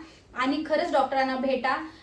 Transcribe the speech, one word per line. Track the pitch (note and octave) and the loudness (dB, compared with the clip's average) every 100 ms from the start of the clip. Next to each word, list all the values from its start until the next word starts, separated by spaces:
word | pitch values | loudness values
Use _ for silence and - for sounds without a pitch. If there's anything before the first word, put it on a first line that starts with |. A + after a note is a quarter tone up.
| - - - A#3+ | -10 -20 -12 -2
आणि | C4 D4 D#4 | 0 0 0
खरंच | D4+ F4 | 0 2
डॉक्टरांना | D4 C4 C4+ C4 C4 | 2 2 2 0 0
भेटा | C4 B3+ A#3+ D4+ D#4+ - | 0 0 0 -2 -4 -14